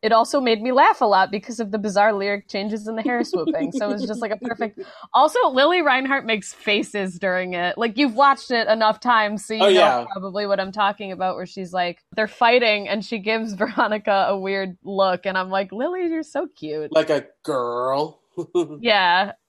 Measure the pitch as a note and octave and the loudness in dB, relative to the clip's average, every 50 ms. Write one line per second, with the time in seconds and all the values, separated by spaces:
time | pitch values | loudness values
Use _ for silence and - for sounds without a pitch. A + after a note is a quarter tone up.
0 | - A3 A3+ A3+ A#3 - - C#4+ B3+ B3 A3+ G#3+ G#3+ B3+ B3+ C4 D4+ F#4+ - - | 2 4 4 4 4 4 0 0 2 2 0 0 0 0 4 4 6 4 4 4
1 | C4+ G#3+ G3+ F#3+ F#3+ F#3+ F#3+ G#3+ - - A#3 G#3 A3+ G3+ G3 G#3+ G3 G#3+ F#3+ G3+ | 2 4 4 4 4 2 0 -8 -8 -8 -8 -8 -6 -4 -4 -4 -4 -2 2 4
2 | G3+ A3 G#3+ G3+ G3 G3+ G3+ G3+ - _ - G3+ G3 G#3+ G#3 A3 G#3 G#3+ A3+ A3 | 4 4 2 0 -2 -2 -4 -4 -6 _ -8 -6 -4 -4 -6 -6 -8 -8 -8 -4
3 | A3 C4+ B3 A#3+ A#3 - - F4+ D#3+ E4 D#4 - D4 C#4 - C4+ D#4 C#4+ B3+ G#3+ | -4 -2 -2 -2 -2 -2 -2 -2 -2 -2 -2 -2 -4 -4 -4 -4 -4 -4 -4 -4
4 | C4 G#3 G#3+ A#3+ A3+ G#3 A3 G#3 B3 B3 A3+ - A#3 A3 - - F#3+ - - - | -6 -6 -6 -6 -4 -6 -6 -6 -6 -10 -6 -6 -6 -8 -8 -12 -16 -16 -16 -20
5 | - - - A3+ C#4 D#4 - A#4+ B4 F#4 C4 B3+ C#4 D#4 F4 F4+ E4 D4 B3+ B3+ | -20 0 4 4 4 4 4 2 2 2 4 4 4 4 4 2 2 2 2 0
6 | C4 C4+ C#4 C#4 - A3 A3+ G#3+ - - - - - A3 G#3 G3+ A3+ - - G#3 | 0 0 -2 -2 0 -2 -4 -4 -4 -12 -18 -8 -2 0 0 0 0 -2 -4 -4
7 | G3 F#3+ F3+ F3 - F#3+ F#3 F#3 F#3 F#3 F3+ F3 F3 F3+ - - A#3 A#3 G3 G#3+ | -4 -4 -6 -4 -4 -2 -2 -2 -2 -4 -4 -2 -2 -2 -2 -2 -4 -4 0 0
8 | D4 C4+ G#3+ A3 C#4 C#4 C4+ C4 - - B3+ A#3 A3+ G#3 A3 A3+ A3 G#3+ G#3+ - | 0 0 4 4 4 4 4 2 -2 -2 -2 0 2 2 2 2 4 2 0 0
9 | - A#3+ A#3+ A3 G#3+ G#3 G#3+ G#3 - - A3 A3 - G#3 F#3+ - - - B2+ A#2+ | 0 2 2 4 2 0 -2 -6 -6 -6 -2 2 4 6 6 6 6 6 4 0
10 | A#2+ - - G3 F#3 G3 F3+ G#3 G#3 G3+ G3+ F#3+ F#3+ G3 F#3 G#3 G#3 G3 G#3 _ | -2 -6 -10 -10 -10 -8 -6 -4 -2 0 0 -2 -2 -6 -2 0 0 0 0 _
11 | G#3+ G3 F#3+ E3+ F#3+ F#3 F3+ - F#3 F3+ - G3 F#3+ F3 F3 F#3 F3 F3 F3 _ | -10 -12 -6 -4 -4 -4 -4 -4 -10 -12 -10 -12 -12 -6 -4 -2 -2 -2 -4 _
12 | _ _ - - G#3+ G#3 - - A#3+ A#3 A#3+ B3+ A#3+ A3+ G#3+ G#3 G3+ - F#3+ A3 | _ _ -4 -4 -4 -4 0 2 4 6 6 6 4 4 2 2 0 -4 -4 -4
13 | F#3+ - A#3 A3 F#3 G#3 A3 A3+ A3+ A3+ G3+ F3+ G#3+ B3+ G#3+ - B3+ G#3 G#3+ G#3+ | -4 -6 -8 -6 -2 -2 -2 -2 -2 -6 -4 -4 -4 -4 0 0 0 0 0 -2
14 | G3+ - G3+ G3 F#3+ - G3+ G3 F#3+ F#3+ G3 G3 F#3+ F#3+ F3+ _ _ E3+ G3 F#3+ | 0 0 2 2 2 2 0 -2 -2 -4 -4 -4 -4 -6 -10 _ _ -8 0 0
15 | G3 F#3+ F3+ F3+ - G3 F#3+ F#3+ F#3 F#3 F#3+ F#3+ G3 F#3+ F#3+ G#3+ C4 E4 F4+ F#4 | 2 2 2 0 -2 -4 -2 -2 -4 -2 -2 -2 -2 -4 -6 -6 -4 -4 -4 -4
16 | F4+ E4+ E4 D#4+ D#4 - - C#4 F4+ D4+ _ _ - D3+ D3+ D#3 D3+ D3+ D#3+ D#3+ | -4 -4 -4 -4 -8 -6 -6 -6 -6 -6 _ _ -10 -8 -6 -6 -6 0 0 0
17 | D#3 D#3 D#3 C#3 - - _ _ _ - D3+ C3 B2 A#2+ A#2+ A#2+ B2 C3 C3+ C#3 | 2 2 0 -2 -2 -6 _ _ _ -4 -2 -2 -2 -2 -2 -2 -2 0 0 0
18 | D3+ D#3 D3+ _ _ _ _ - E3 E3 _ F3 E3+ D3 D3+ D3 A3+ A#3+ G#3+ G3+ | -2 -4 -6 _ _ _ _ -12 -12 -2 _ -2 -2 -2 -6 -6 0 2 2 4
19 | F#3 F3 F3 F#3 G3 G3+ - _ _ | 4 4 4 2 2 -2 -4 _ _